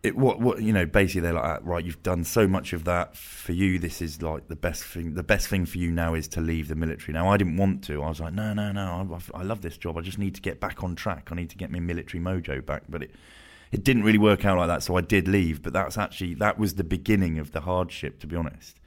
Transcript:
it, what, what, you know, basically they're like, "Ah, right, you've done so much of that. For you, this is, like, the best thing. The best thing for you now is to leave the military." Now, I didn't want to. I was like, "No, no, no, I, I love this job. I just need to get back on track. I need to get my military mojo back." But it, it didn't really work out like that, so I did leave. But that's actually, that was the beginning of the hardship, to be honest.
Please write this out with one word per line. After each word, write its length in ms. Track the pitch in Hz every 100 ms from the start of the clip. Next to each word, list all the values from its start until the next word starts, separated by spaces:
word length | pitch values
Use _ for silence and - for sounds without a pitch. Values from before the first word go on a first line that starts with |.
it, 140 | 113 101
what, 240 | 131 95
what, 200 | 120 -
you 120 | 110
know, 120 | 104
basically 360 | 85 104 92 92
they're 120 | 85
like, 100 | 82
"Ah, 140 | 78 78
right, 220 | 80 87
you've 180 | 87 -
done 220 | - 90
so 240 | 82 117 101
much 240 | 95 -
of 100 | 87
that. 320 | 82 87 - -
For 360 | - - -
you, 260 | 87 95 90
this 240 | 82 -
is, 180 | 82 76
like, 280 | 82 78 -
the 80 | 80
best 260 | 87 82
thing. 320 | - 87 82
The 80 | 80
best 240 | 85 101 -
thing 180 | 98
for 140 | 85 92
you 140 | 87
now 220 | 82 85
is 120 | 82 73
to 120 | -
leave 260 | 80 82 78
the 80 |
military." 380 | 80 80 - -
Now, 140 | 80 92
I 80 | 101
didn't 200 | 92 82
want 280 | 98 95
to. 180 | - 73
I 60 | 76
was 100 | 78
like, 160 | 80
"No, 180 | 92 107
no, 200 | 104 104
no, 360 | 101 95 87 95 85 -
I, 40 | 85
I 40 |
love 160 | 95 110
this 160 | 87 -
job. 200 | 87 82
I 40 |
just 180 | 85 95
need 160 | 98
to 60 | -
get 180 | 95 -
back 240 | 92 -
on 140 | 92 87
track. 320 | 107 82 -
I 60 | 85
need 140 | 82
to 60 | -
get 140 | 92
my 80 | 87
military 420 | 85 85 - 87
mojo 460 | 87 92 82 67 -
back." 160 | 73 -
But 160 | 82
it, 80 | 67 - - - - - -
it 140 | 104
didn't 180 | 98 120
really 160 | 107 107
work 260 | 107 98 101
out 100 | 92
like 120 | 87
that, 140 | 80
so 140 | - 90
I 60 |
did 260 | 82 101 85
leave. 340 | 98 85 76
But 100 | 82
that's 240 | 76 87 117
actually, 340 | 101 - 90
that 240 | 78 104 104
was 160 | 104
the 100 | 85
beginning 540 | 82 90 - 104 87 80
of 140 | 73
the 80 | 80
hardship, 580 | 80 90 87 - 78 -
to 60 | 76
be 80 |
honest. 440 | 85 80 - - -